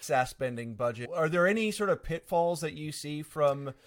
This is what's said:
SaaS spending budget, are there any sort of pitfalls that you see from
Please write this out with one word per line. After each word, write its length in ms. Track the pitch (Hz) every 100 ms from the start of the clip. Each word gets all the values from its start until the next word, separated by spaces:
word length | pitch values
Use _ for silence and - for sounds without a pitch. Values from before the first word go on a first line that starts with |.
SaaS 300 | - 135 127
spending 420 | - 131 120 117
budget, 380 | 110 120 113 120
are 160 | 170 156
there 160 | 170 180
any 240 | 220 214
sort 220 | 208 202
of 100 | 170
pitfalls 600 | - 160 - 175 170 175
that 120 | 160
you 180 | 151 151
see 300 | 147 147 151
from 540 | 151 160 147 139 139 -